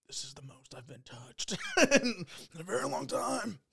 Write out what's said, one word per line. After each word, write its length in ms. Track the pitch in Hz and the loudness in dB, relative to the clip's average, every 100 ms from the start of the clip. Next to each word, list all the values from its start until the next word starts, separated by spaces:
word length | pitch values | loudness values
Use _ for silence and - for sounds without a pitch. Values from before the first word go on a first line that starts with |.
| _ | _
This 160 | - | -10
is 100 | 131 | -10
the 80 | 139 | -12
most 340 | 135 - - | -16 -18 -18
I've 120 | - 123 | -18 -16
been 160 | 123 | -16
touched 540 | - - - - - - 831 762 | -16 -16 -16 -8 -6 -4 0 6
<laughs> 240 | 311 285 | 8 8
in 240 | 247 214 165 - - 165 | 6 -4 -8 -12 -16 -14
a 40 | |
very 240 | 180 254 277 | -2 0 0
long 200 | - 139 | -2 0
time. 520 | - 247 262 220 170 _ | 0 2 0 -2 -6 _